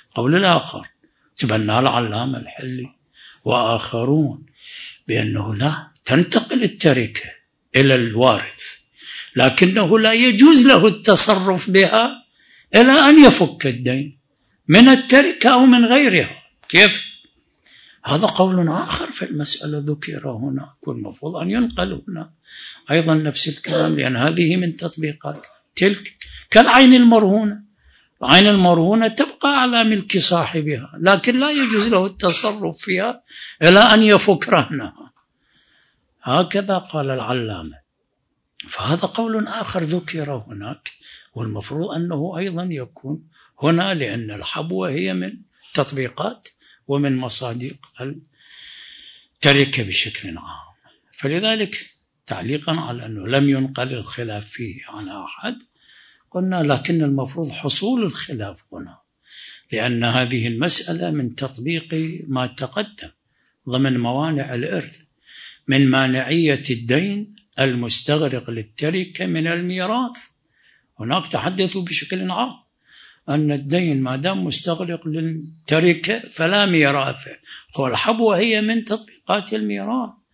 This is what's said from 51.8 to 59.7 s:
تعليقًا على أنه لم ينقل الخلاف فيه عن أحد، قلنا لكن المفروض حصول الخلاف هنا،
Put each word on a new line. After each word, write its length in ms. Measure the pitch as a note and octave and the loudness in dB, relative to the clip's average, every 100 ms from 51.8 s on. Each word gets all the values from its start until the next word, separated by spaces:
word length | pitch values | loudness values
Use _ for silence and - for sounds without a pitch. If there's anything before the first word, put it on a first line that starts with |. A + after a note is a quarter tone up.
| - _ _ _ - | -14 _ _ _ -14
تعليقًا 480 | G2+ A2+ D3 E3 | -10 -6 -6 -4
على 320 | D#3+ B2+ A#2+ A2+ | -6 -6 -10 -12
أنه 220 | G#2+ F#2+ | -12 -4
لم 220 | C3+ C#3 | 0 2
ينقل 440 | C3+ C3+ C3 B2+ | 0 -2 -6 -8
الخلاف 560 | B2+ - - A#2 G#2 G#2+ | -8 -10 -10 -10 -10 -12
فيه 320 | - A#2 C3 - | -12 -12 -14 -18
عن 200 | G#2+ G2 | -16 -14
أحد، 500 | G2 - - A3 - _ _ _ - - _ _ | -14 -16 -14 -12 -12 _ _ _ -20 -20 _ _
قلنا 320 | F3+ F#3 F3+ | -6 -4 -2
لكن 400 | D3 C3 - E3+ | -2 -2 -2 -2
المفروض 480 | D3 C#3 C3 F3 D#3 | -2 -2 -6 -8 -10
حصول 520 | - C#3+ - G#3 B3 | -8 -6 -4 -4 -2
الخلاف 600 | G3+ - - C3 G2+ F2+ - | -4 -6 -10 -10 -12 -14 -20
هنا، 240 | F2 - - _ _ _ - - - - | -18 -18 -20 _ _ _ -20 -20 -20 -12